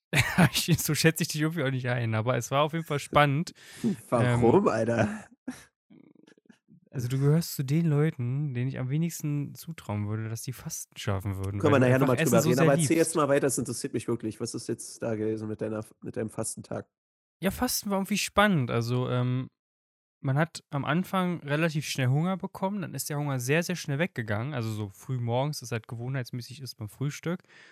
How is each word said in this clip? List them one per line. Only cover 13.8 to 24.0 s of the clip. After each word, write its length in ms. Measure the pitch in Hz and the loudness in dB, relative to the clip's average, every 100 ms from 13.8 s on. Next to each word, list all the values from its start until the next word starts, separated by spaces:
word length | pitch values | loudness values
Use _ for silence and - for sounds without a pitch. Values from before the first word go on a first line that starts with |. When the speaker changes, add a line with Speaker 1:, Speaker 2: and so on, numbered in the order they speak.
| 139 | -4
Speaker 2:
mich 140 | 127 - | -4 -2
wirklich. 320 | 117 110 107 | -4 -4 -6
Was 140 | 117 | -6
ist 140 | 123 - | -6 -6
jetzt 340 | 113 - - | -8 -8 -8
da 120 | 120 107 | -4 -2
gewesen 320 | 107 110 107 | -2 -2 -6
mit 120 | 107 | -6
deiner, 240 | 110 107 110 _ | -6 -6 -8 _
mit 140 | 120 110 | -10 -6
deinem 140 | 110 | -6
Fastentag? 580 | - 110 - - 107 - _ _ _ _ - | -6 -8 -8 -10 -10 -10 _ _ _ _ -6
Speaker 1:
Ja, 80 | 185 | -4
Fasten 400 | - 247 - 208 | -2 -2 -4 -2
war 80 | 196 | -2
irgendwie 200 | 196 202 | -2 -2
spannend. 520 | - - 208 165 120 | -2 2 4 4 2
Also, 380 | 120 117 123 127 | 0 0 0 0
ähm, 420 | 123 123 127 127 _ _ _ _ _ _ _ | 0 0 -2 -6 _ _ _ _ _ _ _
man 160 | 135 135 | -2 0
hat 260 | 160 - - | 0 -4 -10
am 140 | 143 | -6
Anfang 560 | 131 156 180 190 180 170 | -2 0 0 -2 -2 -2
relativ 440 | 143 147 165 151 - | -2 0 0 -2 -4
schnell 220 | - 127 | -2 2
Hunger 280 | 143 175 190 | 2 0 -2
bekommen, 440 | 190 - 190 208 | -6 -6 -6 -4
dann 120 | 135 | -6
ist 160 | 135 - | -6 -6
der 80 | 147 | -4
Hunger 220 | 147 131 | -2 -2
sehr, 220 | 123 156 | 0 0
sehr 140 | 175 170 | 0 -4
schnell 220 | - 139 | -2 -2